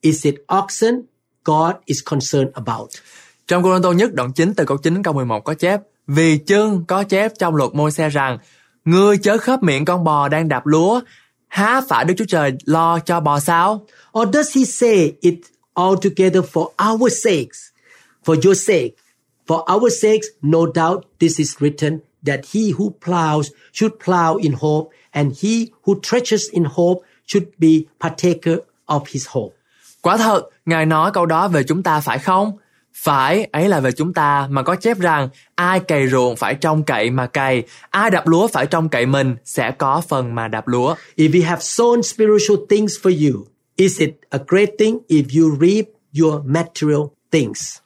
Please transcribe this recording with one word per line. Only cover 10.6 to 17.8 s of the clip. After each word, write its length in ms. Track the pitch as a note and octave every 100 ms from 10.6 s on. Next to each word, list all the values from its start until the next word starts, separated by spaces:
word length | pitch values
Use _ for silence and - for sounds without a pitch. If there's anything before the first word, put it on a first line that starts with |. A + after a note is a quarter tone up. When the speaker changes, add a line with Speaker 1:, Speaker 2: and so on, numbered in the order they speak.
| D3
Speaker 2:
lúa, 340 | D#3 F3 A#3+ A#3+ _ _ _ _
há 320 | - G#3 C4 C4
phải 160 | A#2+
Đức 100 | C#3+ F#3
Chúa 60 | G#3+
Trời 240 | E3+ C#3+ C3
lo 340 | - D#3+ E3 E3+
cho 220 | E3 E3+
bò 200 | D3+ C#3+
sao?" 460 | C#3+ E3+ F#3 G#3+ - _ _ A3
Speaker 1:
Or 100 | A3+
does 240 | A#3+ D4+ C4+
he 80 |
say 480 | C4 - A#3+ G#3 D3+ -
it 140 | F3 E3+ - _ _
altogether 680 | - F#3 F#3+ G3 - F#3 F#3 -
for 160 | E3 - - G#3
our 220 | A3 A#3+ -
sakes, 340 | A#3 E3+ A#2+ - - _